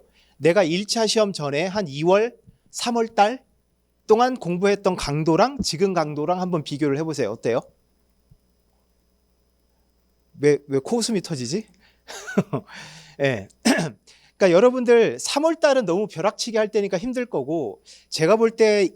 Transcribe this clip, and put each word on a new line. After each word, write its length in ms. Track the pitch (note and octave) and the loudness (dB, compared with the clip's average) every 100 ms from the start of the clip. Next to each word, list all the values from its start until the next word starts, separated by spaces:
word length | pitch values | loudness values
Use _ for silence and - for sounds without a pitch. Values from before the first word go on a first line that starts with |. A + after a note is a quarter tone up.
| _ _ _ - | _ _ _ -2
내가 280 | D3 F3 | 2 4
일 220 | E3 F3 G#3 | 2 0 -4
차 200 | A3+ G#3+ | -2 0
시험 260 | A3+ G#3 | 0 0
전에 340 | E3 C#3+ C#3+ F#3 | -2 -4 -2 -2
한 200 | G#3 E3+ | -4 -6
이월, 500 | C#3 E3+ G3 A#3 - _ _ _ | -2 2 2 0 -6 _ _ _
삼월 340 | - A#3+ A#3 A3+ | -8 -4 -2 -2
달 300 | G#3+ G#3 C4 _ _ _ _ _ _ - | 2 0 0 _ _ _ _ _ _ 2
동안 280 | G#3+ B3+ B3+ | 4 2 0
공부했던 600 | E3+ F3 G3 G3+ G3 F3+ | -6 -2 0 0 0 -2
강도랑 640 | - D3 D#3+ D#3+ B3 C#4 | -2 -2 2 2 2 0
지금 320 | - D3+ G3 | -6 -2 -2
강도랑 460 | F3 D3+ D3 D3+ F3+ | 0 -2 -2 -2 -2
한번 240 | F3+ F3 | -2 -4
비교를 340 | C#3+ C#3+ D3 C#3 | -4 -4 -2 -2
해보세요. 320 | D#3+ C#3 G#2 | -4 -4 -4
어때요? 300 | A#2 B2 B2 - _ _ _ _ _ _ _ _ _ _ _ _ _ _ _ _ _ _ _ _ _ _ _ _ _ _ - | -4 -2 -2 -4 _ _ _ _ _ _ _ _ _ _ _ _ _ _ _ _ _ _ _ _ _ _ _ _ _ _ -2
왜, 180 | C#3+ C#3+ - | 0 0 0
왜 140 | C3+ | -4
코웃음이 400 | - A#3+ A3 G#3 | -2 -4 -2 -4
터지지? 480 | - C#3+ A#2+ F#3+ - _ _ _ - | -4 -8 -6 -6 -8 _ _ _ -20
<laughs> 1160 | - - - - B2+ - - - - - - | -18 -8 -4 -4 -4 -10 -18 -20 -20 -18 -4
예. 260 | C#3 A2+ G2+ _ | -2 -4 -8 _
<clears throat> 0 | A#3 C#4 D#3+ G#2 _ _ _ - | -2 0 -2 -10 _ _ _ 0
그러니까 200 | F#3+ E3+ | 4 6
여러분들 640 | B3 B3+ A#3+ A#3 F3+ B2 | 6 4 4 4 4 0
삼월 360 | - C#4+ D#4+ D#4+ | -4 0 0 2
달은 280 | D4+ C4 | 2 2
너무 240 | F3+ F3+ G#3+ | 0 -2 -4
벼락치기 480 | D#3+ F3+ - - G#3+ | -4 -4 -4 -4 -2
할 120 | G#3+ | -2
때니까 300 | G#3+ G3 F3+ | -2 -2 -4
힘들 280 | A#3+ B3+ A#3+ | -4 -6 -4
거고, 540 | D#3 B2+ E3 A#2 - _ - _ | -4 -4 -4 -6 -10 _ -20 _
제가 280 | - D#3+ A3 | 0 2 4
볼 140 | A3+ | 2
때 400 | A3 A3 G#3 F#3 | 2 4 4 2